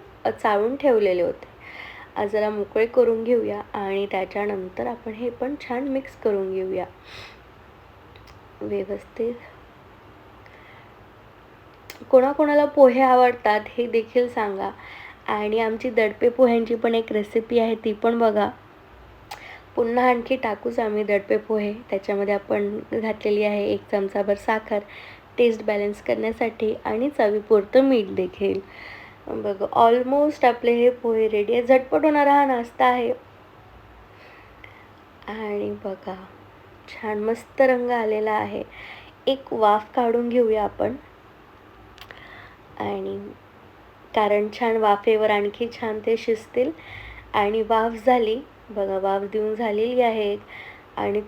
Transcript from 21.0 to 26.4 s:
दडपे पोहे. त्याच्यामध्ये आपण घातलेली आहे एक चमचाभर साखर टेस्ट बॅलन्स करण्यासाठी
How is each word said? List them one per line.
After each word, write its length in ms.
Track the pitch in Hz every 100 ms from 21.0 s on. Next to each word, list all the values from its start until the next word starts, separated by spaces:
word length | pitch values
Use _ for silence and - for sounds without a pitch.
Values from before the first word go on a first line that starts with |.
दडपे 340 | 208 202 202 214
पोहे. 360 | 214 220 208
त्याच्यामध्ये 600 | 208 247 196 196 202 202
आपण 460 | 202 - 214 202 214 -
घातलेली 500 | 226 220 214 214 208
आहे 300 | 208 208 202
एक 60 | 202 -
चमचाभर 420 | 208 196 202 202
साखर 460 | 202 - 220 220 208 208 - - - - -
टेस्ट 260 | 240 220
बॅलन्स 380 | 214 208 208 202
करण्यासाठी 760 | - 220 220 226